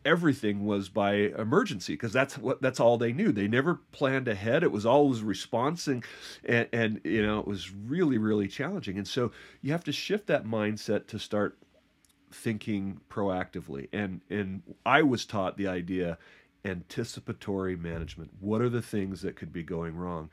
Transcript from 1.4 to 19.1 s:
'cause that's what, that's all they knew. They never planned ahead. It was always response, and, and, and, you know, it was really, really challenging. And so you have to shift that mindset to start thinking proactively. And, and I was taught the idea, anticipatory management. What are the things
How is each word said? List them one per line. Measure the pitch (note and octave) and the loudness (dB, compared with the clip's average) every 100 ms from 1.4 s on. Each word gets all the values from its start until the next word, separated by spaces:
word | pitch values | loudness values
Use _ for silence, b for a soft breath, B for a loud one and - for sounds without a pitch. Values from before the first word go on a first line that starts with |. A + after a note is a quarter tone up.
| A2+ E3 G#3+ D3 - - | 2 2 2 -2 -6 -6
'cause | A#2 | 0
that's | A#2+ C3+ C3+ | 2 0 0
what, | A#2+ B2+ | -4 0
that's | C3 B2+ | 0 4
all | A#2 A#2 | 6 6
they | A#2 | 2
knew. | B2+ G#3+ | 2 2
They | G#2 G2+ | 2 4
never | A#2+ D3 E3+ - | 4 4 0 -4
planned | - C3+ C3+ B2 | 0 2 2 0
ahead. | F#2+ A2 D3+ | -2 2 2
It | E3 | 2
was | G#2+ | 2
always | A2 C#3 C#3+ A2+ | 4 6 6 2
response, | G#2+ F#2+ - A#2 C3+ E3+ D3+ | -2 -4 -2 0 0 -2 -2
and, | B2+ - B B B | -4 -4 B B B
and, | - A#2 A#2 | 2 2 2
and, | A#2+ A2 G#2+ | 2 0 0
you | D#2+ A2 | 0 2
know, | G#2+ G#2+ | 2 0
it | - | -2
was | G2 F2+ | -6 -8
really, | G2 A2 E3+ E3 A#2 | -10 -4 0 2 4
really | G#2+ G#2+ G2 | 4 2 0
challenging. | - C#3+ G3 A2+ F#2+ | -2 -4 -4 -4 -4
And | G2 | -4
so | - A#2+ B B B | -2 -2 B B B
you | C3+ | -4
have | E3+ | -2
to | E3 | -2
shift | C#3 - G#3 - | -6 -2 -2 0
that | D3 | 0
mindset | G#2+ A2 G#2+ G#2+ - G2+ - | 0 0 0 0 0 -2 -2
to | G#2+ | -10
start | - G#2 G2 - _ _ _ _ _ _ _ | -4 0 0 -4 _ _ _ _ _ _ _
thinking | - A#2 G#2+ - G2+ G2 F#2+ - | -8 -4 -4 -2 -2 -4 -8 -10
proactively. | - G2 F#2 F#2 F2+ E2 C#2 C2 | -4 -2 -2 -4 -8 -8 -10 -6
And, | G2+ G2+ F2 - | -4 -4 -6 -6
and | G#2 F#2+ F#2+ - - A#2 | -4 -4 -6 -10 -6 4
I | C#3 | 6
was | D#3 A2+ - | 6 2 -2
taught | G#2+ F#2 - | -2 -2 -2
the | G2 | -2
idea, | F2+ F2 F#2 F2 D#2+ b b b _ G2 | -2 -2 -2 -2 -4 b b b _ -6
anticipatory | F2+ - - A#2 - - - - G2 F#2+ F2+ | -6 -8 -8 -8 -8 -10 -10 -4 -2 -2 -4
management. | E2+ E2 D#2+ - D#2 G2 | -4 -6 -8 -10 -16 -8
What | G2 G#2+ | -2 2
are | B2 | 2
the | A#2 | 0
things | A#2 G#2+ F#2+ | -2 -4 -4